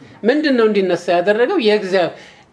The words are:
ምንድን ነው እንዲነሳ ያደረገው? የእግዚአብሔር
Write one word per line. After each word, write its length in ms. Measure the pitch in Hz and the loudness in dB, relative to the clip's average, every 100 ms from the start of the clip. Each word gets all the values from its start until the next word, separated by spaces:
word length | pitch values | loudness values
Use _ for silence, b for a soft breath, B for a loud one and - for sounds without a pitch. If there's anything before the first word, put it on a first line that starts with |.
| B B | B B
ምንድን 320 | 208 294 302 | -2 0 0
ነው 120 | 254 220 | 2 2
እንዲነሳ 400 | 202 190 175 - | 2 0 -2 -2
ያደረገው? 460 | 175 180 214 254 381 | -2 0 0 0 0
የእግዚአብሔር 560 | 214 214 185 185 165 - B B B | 0 0 0 -2 -2 -6 B B B